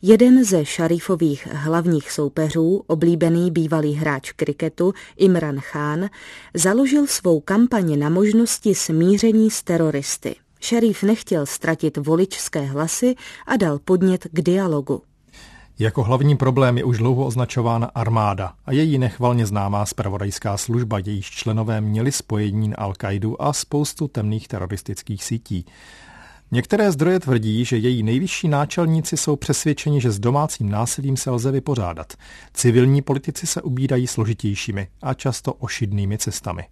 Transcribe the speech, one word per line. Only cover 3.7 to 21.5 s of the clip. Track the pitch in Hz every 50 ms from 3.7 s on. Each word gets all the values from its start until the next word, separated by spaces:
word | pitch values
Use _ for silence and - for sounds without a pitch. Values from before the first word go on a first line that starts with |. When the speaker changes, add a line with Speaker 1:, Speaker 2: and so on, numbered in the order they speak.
| 160 160 151 147 147
Speaker 1:
hráč | 147 156 156 143 131 - -
kriketu | - - 160 - 143 _ - 160 - - 175 185 202 - - - - -
Imran | - 190 185 170 160 151 139 139 135 -
Khan, | - 151 147 147 151 160 185 208 - - - - - - - - _
založil | 175 160 185 196 233 277 262 269 294 285 277
svou | - - - 180 170 156
kampaň | 147 - 190 208 240 247 247 220 185 165 151 143
na | 147 147
možnosti | 165 185 202 208 208 226 233 226 - - - 220 190
smíření | - - - 160 160 165 180 202 202 226 226 214 220 220 220
s | 214 - -
teroristy. | - 175 165 165 156 147 139 147 - - - - - - _ _ _ _ _
Šaríf | - - 233 233 226 226 196 - -
nechtěl | 196 226 220 - - 196 165 143
ztratit | 139 - - - 165 160 156 - 156 143 -
voličské | 143 147 160 165 190 190 - - - - - 160
hlasy | 143 139 135 143 156 165 - - - 247 254 - - - - - - -
a | - 247
dal | 202 - - 147 -
podnět | - 185 180 175 190 185 180 - 170
k | 160 156
dialogu. | 156 160 175 190 196 180 156 147 139 - 143 - _ _ _ _ _ _ _ - - - - - - _ - -
Speaker 2:
Jako | 107 110 - - 120
hlavní | 101 127 127 139 143 147 131
problém | 135 127 131 131 135 123 120 120
je | -
už | 123 120 104
dlouho | 113 123 127 123 135
označována | 135 110 123 123 117 - 131 117 117 117 117 113 - -
armáda | - 113 110 113 113 107 104 101 95 98 90 - _ _
a | -
její | 131 139 160 160 147 135
nechvalně | 127 120 - - 120 123 123 120 117
známá | 101 101 104 98 101 101 101 104
zpravodajská | 104 - - 110 104 95 101 101 101 98 - - 110 101 101
služba, | - - 117 120 123 107 107 101 92
jejíž | 98 104 101 95 -
členové | - - - 117